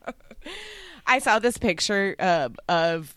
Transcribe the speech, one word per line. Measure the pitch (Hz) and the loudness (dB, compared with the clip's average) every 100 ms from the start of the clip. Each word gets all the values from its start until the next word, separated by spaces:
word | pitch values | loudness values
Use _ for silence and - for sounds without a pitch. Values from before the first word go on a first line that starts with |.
| - - | -12 -16
<laughs> | - - - 381 - - - - - | -16 -20 -16 -16 -16 -16 -18 -6 2
I | 254 | 2
saw | 254 220 | 4 2
this | 233 - | 2 0
picture, | 233 165 - 202 196 - | 0 0 0 0 0 0
uh, | 185 170 131 113 - | 2 2 0 -4 0
of, | 170 165 165 156 | 2 2 0 -6